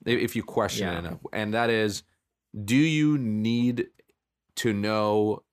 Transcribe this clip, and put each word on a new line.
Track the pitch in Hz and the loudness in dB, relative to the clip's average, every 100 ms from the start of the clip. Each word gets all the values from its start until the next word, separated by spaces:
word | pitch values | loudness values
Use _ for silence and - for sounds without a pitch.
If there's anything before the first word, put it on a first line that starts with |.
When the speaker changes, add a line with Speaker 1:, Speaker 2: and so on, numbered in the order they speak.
| - | -2
Speaker 1:
i-, | |
if | 123 117 113 | 0 0 -4
you | |
question | - - 101 117 95 | -4 -2 -2 -2 -4
Speaker 2:
Yeah. | 85 | -4
Speaker 1:
it | |
enough. | 85 - - | -6 -10 -8
And | - 107 110 | -6 -2 0
that | 117 | 2
is, | 113 110 98 - _ _ _ _ 104 | 2 0 -2 -12 _ _ _ _ -12
do | 101 127 | 0 2
you | 160 156 151 147 | 4 4 2 2
need | 117 107 110 120 123 120 - _ _ _ _ _ _ - | 0 0 0 2 2 0 -4 _ _ _ _ _ _ -4
to | 120 | -2
know | 101 104 107 107 107 107 104 - | 0 0 0 2 2 2 0 -8